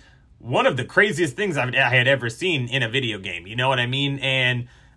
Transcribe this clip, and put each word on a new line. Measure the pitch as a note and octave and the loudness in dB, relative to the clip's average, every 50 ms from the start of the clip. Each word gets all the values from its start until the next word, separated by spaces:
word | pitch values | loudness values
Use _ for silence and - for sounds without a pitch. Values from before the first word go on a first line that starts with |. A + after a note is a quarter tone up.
| - - - _ _ _ - _ | -18 -20 -20 _ _ _ -20 _
one | - A#2 C#3+ G#3+ B3+ | -8 -2 0 2 2
of | B3+ D3 | 2 2
the | - - | 0 -6
craziest | - - F#3 G#3 A3 D3+ D#3 F3 C#3 - | 0 2 2 4 4 2 0 -2 -2 -2
things | - G#3 F#3+ D3+ | -2 -2 -2 0
I've, | C3+ B2 B2 B2 | -2 -2 0 2
I | C3 C3+ A#2+ | 2 2 4
had | C3 B2+ B2 | 4 4 4
ever | C3+ C#3 C3 A#2+ A#2 | 4 2 2 0 -6
seen | - - F#3 F#3 E3 C3 B2 A#2 | -6 -4 -2 -2 0 0 -2 -2
in | C3 C3+ A#2+ | -2 -2 -2
a | A2 | 0
video | A#2 C#3 B2 A2 G#2 G2 | -2 -2 -2 -2 -6 -6
game. | F#2+ G2 F2 E2+ E2+ G2 | -8 -8 -10 -10 -10 -8
You | A2 | -4
know | A#2+ B2+ C3+ | -2 0 0
what | C3 B2 | 2 0
I | A#2+ | 0
mean? | A#2+ C3 C3+ C#3+ C#3 C#3 - | -2 0 -2 0 -2 -2 -2
And | B2+ C3+ C3 C3 B2+ B2+ B2 A#2+ B2 - - - - - _ | -2 0 0 2 2 2 0 -2 -4 -8 -14 -20 -20 -20 _